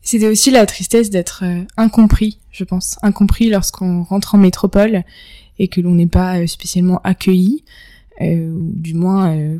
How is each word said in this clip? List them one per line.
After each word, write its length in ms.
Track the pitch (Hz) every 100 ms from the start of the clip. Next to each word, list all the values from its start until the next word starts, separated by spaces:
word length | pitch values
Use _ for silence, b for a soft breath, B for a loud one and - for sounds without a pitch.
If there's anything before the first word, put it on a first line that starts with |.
C'était 260 | - 233 214
aussi 240 | 214 -
la 160 | 262 208
tristesse 420 | - 180 226 220
d'être, 340 | 190 175 -
euh, 200 | 185 175 190 -
incompris, 600 | 220 226 214 - 214 - _
je 120 | -
pense. 360 | 185 185 - -
Incompris 480 | 208 190 196 - 226
lorsqu'on 540 | 202 - - 185 175
rentre 320 | 175 196 - 202
en 20 |
métropole 680 | 185 - 196 202 214 202 - B B B B -
et 100 | 190
que 140 | -
l'on 140 | 175 175
n'est 100 | 170
pas, 340 | 180 185 180
euh, 80 | 170
spécialement 540 | - - 180 180 180
accueilli, 600 | 190 185 - 185 185 302 _ b b b b -
euh, 300 | 156 170 165
ou 200 | 165 165 -
du 180 | 165
moins, 420 | 165 180 196 185 156
euh, 240 | 151 160